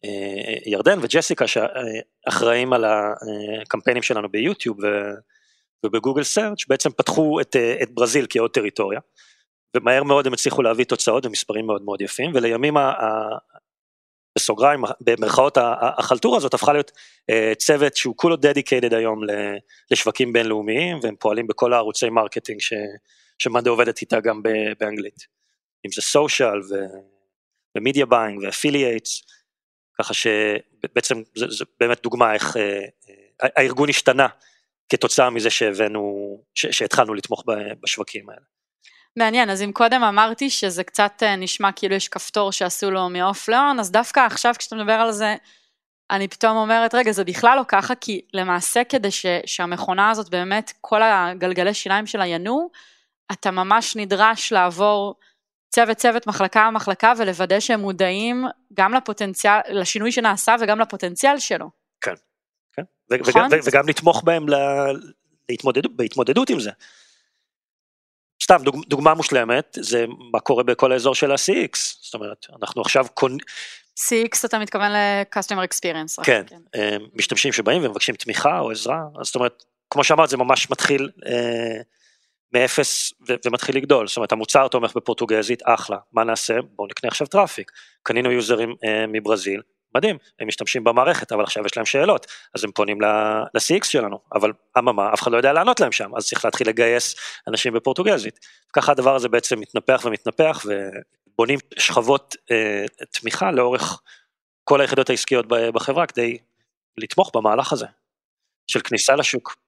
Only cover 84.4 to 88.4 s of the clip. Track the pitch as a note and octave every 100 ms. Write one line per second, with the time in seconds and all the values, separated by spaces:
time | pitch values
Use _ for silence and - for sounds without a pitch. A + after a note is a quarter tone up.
84.4 | G#2+ C#3+ C3+ B2+ A#2 A#2+ - A2 A2+ A2
85.4 | G#2 A#2+ - A#2 - G2+ _ A2 A#2 A2+
86.4 | - A2+ - - G2+ - - - D3 G3
87.4 | F#3+ - G2 - - _ - A#2 B2 B2